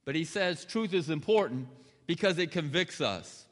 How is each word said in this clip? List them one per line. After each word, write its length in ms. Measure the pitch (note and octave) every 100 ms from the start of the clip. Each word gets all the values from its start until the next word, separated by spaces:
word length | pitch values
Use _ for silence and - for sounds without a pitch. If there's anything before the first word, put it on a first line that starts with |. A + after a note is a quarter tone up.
But 120 | - D3+
he 100 | D#3+
says 400 | G#3 F3+ E3+ -
truth 300 | A3+ A3 F3+
is 160 | C#3+
important 560 | D3+ E3+ G#3+ G3 B2+ B2+ - - _ -
because 320 | E3+ G3+ E3+
it 100 | F3
convicts 500 | F#3 D3+ D#3 F3 -
us. 460 | B2+ F#2 F2+ - -